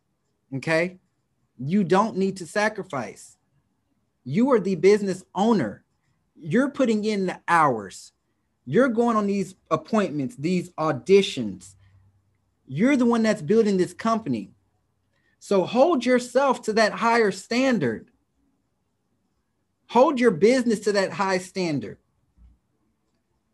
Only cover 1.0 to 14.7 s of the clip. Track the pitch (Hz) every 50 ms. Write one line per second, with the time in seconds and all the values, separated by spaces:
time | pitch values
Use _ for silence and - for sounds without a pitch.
1 | _ _ _ _ _ _ _ _ _ _ _ - 127 143 180 214 196 151 180 196
2 | 214 226 - 185 190 196 190 - 175 156 - 208 208 214 214 196 180 - - 135
3 | 113 98 - - - - - _ _ _ _ _ _ _ _ _ _ _ _ _
4 | _ _ _ _ _ 127 139 196 240 277 269 233 175 196 196 156 151 190 214 208
5 | 208 190 175 - - _ - 175 202 226 233 185 127 104 90 - _ _ _ _
6 | _ _ _ _ _ _ _ - - 165 151 233 277 277 - - 269 226 220 214
7 | 202 214 214 196 190 180 160 - - - 170 170 156 143 120 110 98 95 - -
8 | - - _ _ _ _ _ _ _ _ _ _ _ 127 139 202 262 277 220 226
9 | 240 240 226 214 208 202 196 202 190 - - _ _ _ 165 160 - - - 214
10 | 196 175 143 147 135 123 - - 139 170 185 180 160 - - - 156 156 147 123
11 | - - 190 202 190 - - 135 117 104 92 - - - - _ _ _ _ _
12 | _ _ _ _ _ _ _ _ _ _ _ _ _ - 135 147 214 269 285 240
13 | 254 233 233 226 220 220 208 214 151 147 208 226 220 208 196 185 175 170 - -
14 | - 226 226 214 - 143 123 107 95 - - _ _ _